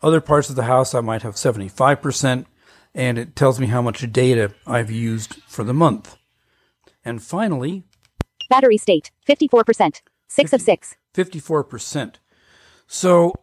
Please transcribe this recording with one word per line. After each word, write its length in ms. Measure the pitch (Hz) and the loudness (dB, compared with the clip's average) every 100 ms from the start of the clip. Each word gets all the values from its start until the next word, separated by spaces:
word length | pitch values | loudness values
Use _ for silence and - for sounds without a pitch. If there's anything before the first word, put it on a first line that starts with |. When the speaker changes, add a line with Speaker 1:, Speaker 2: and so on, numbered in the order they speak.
Speaker 1:
Other 200 | 156 160 | 2 2
parts 280 | - 147 - | 2 0 0
of 60 | |
the 100 | 131 | -4
house, 300 | 117 127 131 | 0 2 2
I 60 | 127 | -2
might 220 | 113 110 | -4 -6
have 140 | 117 98 | -8 -4
seventy-five 640 | 139 107 95 - 131 143 | -4 -2 -8 0 2 2
percent, 460 | 143 - 135 127 - _ _ _ _ | -2 -4 -2 -2 -6 _ _ _ _
and 240 | - 127 117 | -6 -4 -4
it 160 | 117 | -8
tells 240 | - 139 127 | 0 0 2
me 80 | 123 | 0
how 160 | 123 | 0
much 300 | 120 110 123 | -2 -4 -4
data 420 | 123 127 120 104 - - | 0 2 2 0 -6 -6
I've 240 | 120 107 | -4 -4
used 500 | 110 117 113 107 - _ | -4 -4 -6 -8 -16 _
for 160 | - | -10
the 100 | 110 | -4
month. 420 | 135 165 110 - - _ _ _ _ _ _ _ _ | 0 2 0 -6 -20 _ _ _ _ _ _ _ _
And 160 | - 117 | -12 -12
finally, 640 | - 180 220 147 135 190 - _ _ - - _ - | -10 -6 -4 -4 -6 -8 -12 _ _ -14 -14 _ 0
Speaker 2:
Battery 280 | 262 269 214 | 4 4 4
state, 340 | - 165 - _ | 2 0 -2 _
fifty-four 400 | - 285 294 240 | -2 0 4 4
percent. 380 | 226 220 170 - _ _ _ | 4 2 0 -2 _ _ _
Six 240 | - 165 | 0 2
of 80 | 262 | 2
Speaker 1:
fifty, 100 | - | 2
Speaker 2:
six. 260 | 180 - - _ | 0 -2 -20 _
Speaker 1:
fifty-four 520 | - 185 160 - 156 | -6 -4 -6 -4 -2
percent. 560 | 139 117 - 151 120 - _ _ _ _ _ _ _ | -2 -10 -8 -8 -8 -12 _ _ _ _ _ _ _
So 480 | - 185 175 170 - | -4 2 4 4 -2